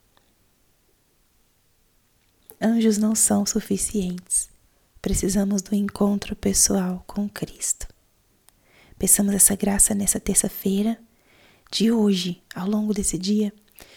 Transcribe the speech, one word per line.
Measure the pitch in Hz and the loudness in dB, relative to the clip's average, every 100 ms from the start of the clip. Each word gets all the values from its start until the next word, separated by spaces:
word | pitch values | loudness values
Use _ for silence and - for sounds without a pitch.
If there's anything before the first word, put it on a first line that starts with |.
| _ _ _ _ _ _ _ _ _ _ _ _ _ _ _ _ _ _ _ _ _ _ _ _ - - | _ _ _ _ _ _ _ _ _ _ _ _ _ _ _ _ _ _ _ _ _ _ _ _ -20 -2
Anjos | 220 233 220 208 | 0 4 4 4
não | 214 | 2
são | 220 - 208 | 2 2 2
suficientes. | 202 214 - 196 - 208 180 180 - - - _ _ _ _ _ | 2 -2 -2 -2 -2 -4 -4 -6 -6 -6 -6 _ _ _ _ _
Precisamos | - 190 196 190 196 202 | -2 0 0 0 2 0
do | - | 0
encontro | 202 202 - 202 202 - | -2 -2 0 0 0 -4
pessoal | 208 202 196 - 196 180 185 - | -4 -2 2 2 2 -2 -6 -8
com | - 208 | -6 -6
Cristo. | - - - - - - _ _ _ _ _ _ _ _ _ _ - | -6 -10 -8 -8 -6 -10 _ _ _ _ _ _ _ _ _ _ -4
Peçamos | 190 - 202 | 2 2 2
essa | 196 - | 2 2
graça | 196 202 196 - | 2 0 2 2
nessa | 202 196 208 | 0 -2 -2
terça-feira. | - 190 - - 196 196 214 226 - _ _ _ _ _ _ | -2 0 -2 -2 -2 0 0 -4 -10 _ _ _ _ _ _
De | - 226 | 0 2
hoje, | 226 208 185 180 175 - | 4 4 2 -2 -8 -10
ao | 180 185 | -8 -2
longo | 214 214 | 0 0
desse | 208 196 170 | -2 -2 -4
dia, | 185 208 208 - _ - - | -2 0 -2 -6 _ -20 -20